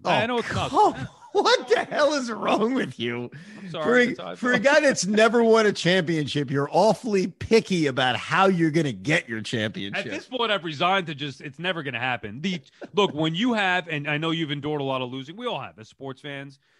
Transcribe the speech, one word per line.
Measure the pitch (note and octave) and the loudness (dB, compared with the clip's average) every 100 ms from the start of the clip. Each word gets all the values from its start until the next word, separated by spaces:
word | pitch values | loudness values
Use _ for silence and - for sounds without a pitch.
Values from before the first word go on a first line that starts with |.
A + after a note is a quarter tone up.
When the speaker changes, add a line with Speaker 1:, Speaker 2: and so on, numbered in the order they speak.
| F#3 | -2
Speaker 1:
I | F3 | 0
Speaker 2:
Oh, | A3+ | 0
Speaker 1:
know | A#3+ | -2
it's | - | -4
not. | F#3+ E3+ | -4 0
Speaker 2:
come, | D4+ G4+ | 2 2
<laughs> | A3 - - - | 0 -8 -14 -4
what | G4+ G4+ A#4+ - | 0 4 2 2
the | A4 - | 0 0
hell | - D4+ | 0 2
is | D4 A#3 | 0 -4
wrong | G#3+ - A#3+ A3 C4 | -4 0 2 2 0
with | - - | -4 -4
you? | A#2 A#2+ A#2+ D3 - - | -6 -4 -8 -12 -20 -16
Speaker 1:
I'm | F#3+ | -12
sorry, | E3+ | -4
Speaker 2:
For | D#3 B3 | 2 4
a, | B3 | 4
Speaker 1:
that's | F3 | 0
how | F3 | -10
I | F3+ | -6
Speaker 2:
for | B3 | -2
a | A#3+ | 2
Speaker 1:
feel. | C4+ | 4
Speaker 2:
guy | D4+ | 4
that's | D4 G#3+ F#3 | 4 2 0
never | G#3 A3 A#3 | 4 4 6
won | A3+ A3 G#3 | 6 6 4
a | |
championship, | - E3+ F#3 D#3+ D#3+ C3+ D3 C#3 | 2 2 2 2 -2 -2 -4 -2
you're | C#3 C#3+ | -2 0
awfully | D#3 G#3+ F3+ B3 G3 F#3 | 4 4 2 0 0 0
picky | - - G3 - F3+ C#3+ | -6 2 2 4 0 0
about | B2+ B2+ A2+ | 2 0 0
how | - E3 G3 | 0 4 4
you're | F3+ D#3+ | 4 2
gonna | D#3 D3 | 2 0
get | F#2+ G2 E3+ C#3+ | -2 -2 -2 -2
your | A2 | -8
championship. | G#2+ A#2+ G#2+ F#2+ G2 G2+ G#2+ | -4 -2 -2 -4 -8 -8 -8
Speaker 1:
At | |
this | E4 - | -10 -8
point, | B3 A3 | -4 -2
I've | G3+ | -2
resigned | E3 C#3+ F3 G3 E3 | -4 -2 2 2 -2
to | C3+ | -8
just, | C#3+ - | -10 -10
it's | D#3 D3 | -14 -8
never | F3 E3 | -6 -4
gonna | C#3 A#2+ | -6 -4
happen. | B2+ A#2+ G#2 A#2 | -4 -4 -6 -8
The, | F#3+ F3+ - _ - | -6 -6 -10 _ -6
look, | F3+ F#3+ C#3+ | 0 0 0
when | D#3+ | -2
you | E3 B3 | 0 0
have, | A3 F#3+ F3+ E3+ | 0 0 0 -2
and | D3+ C#3+ | -6 -4
I | D3 | -2
know | E3 | -2
you've | E3 D3+ | -2 -4
endured | D3 D3 D3+ | -6 -4 -4
a | |
lot | C3+ C3 | -4 -4
of | B2+ | -6
losing, | C3 C3+ G3 | -8 -12 -10
we | B3 | -8
all | D#3 | -8
have | G#2 E2+ | -10 -16
as | G#2+ | -20
sports | - C3+ C3 | -16 -14 -14
fans, | D3 C#3 C#3 C3+ _ | -12 -12 -14 -18 _